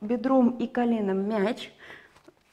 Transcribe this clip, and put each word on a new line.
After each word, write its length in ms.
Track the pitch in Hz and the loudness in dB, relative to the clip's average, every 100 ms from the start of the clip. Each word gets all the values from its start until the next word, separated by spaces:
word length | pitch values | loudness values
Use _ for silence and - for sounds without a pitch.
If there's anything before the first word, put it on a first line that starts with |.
бедром 560 | 208 247 262 262 233 - | -4 -2 2 4 4 2
и 80 | 233 | -4
коленом 640 | 247 240 226 196 190 202 | -2 0 0 0 -2 -2
мяч, 420 | 220 196 254 - - - - - _ - - _ | 0 -2 -2 -10 -20 -20 -20 -20 _ -20 -20 _